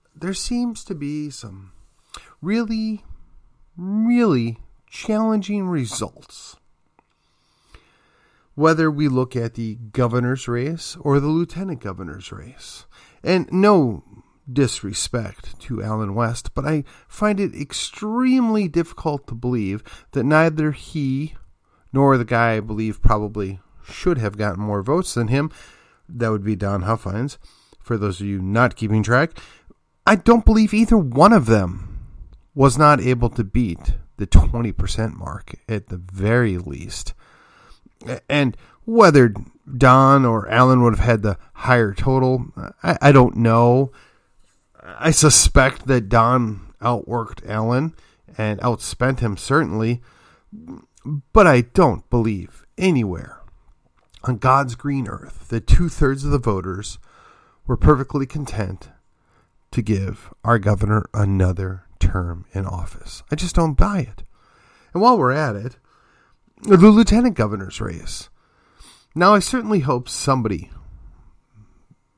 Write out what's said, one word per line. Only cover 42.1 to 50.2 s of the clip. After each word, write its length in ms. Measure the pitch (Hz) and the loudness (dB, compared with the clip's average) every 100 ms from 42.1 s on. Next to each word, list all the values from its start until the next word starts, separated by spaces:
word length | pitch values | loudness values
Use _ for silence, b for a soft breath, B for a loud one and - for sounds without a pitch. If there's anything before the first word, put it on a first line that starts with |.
| 131 127 131 - - - - | 0 2 -2 -4 -12 -14 -8
I, 140 | - - | -4 2
I 100 | 143 | 6
don't 240 | 135 123 - | 6 6 4
know. 560 | 113 117 120 123 135 b b b b b b b _ _ | 2 4 4 4 0 b b b b b b b _ _
I 260 | - - 160 | -20 -4 0
suspect 800 | 156 151 - - 139 131 - 131 | 4 4 6 4 4 2 0 -2
that 200 | 123 98 | 0 2
Don 640 | 117 117 127 113 101 - - | 2 2 2 -2 -6 -14 -8
outworked 680 | 117 120 - 117 110 - - | -4 -4 -4 -8 -6 -8 -6
Allen 460 | 107 110 127 160 - b b b - | -4 0 0 -2 -6 b b b -6
and 220 | 107 104 | -4 -2
outspent 580 | 123 110 - - 127 131 | -4 -4 -6 -4 -2 -2
him, 160 | 113 95 | -4 -4
certainly, 680 | - 143 107 107 113 120 b b | -2 0 0 -2 -2 -4 b b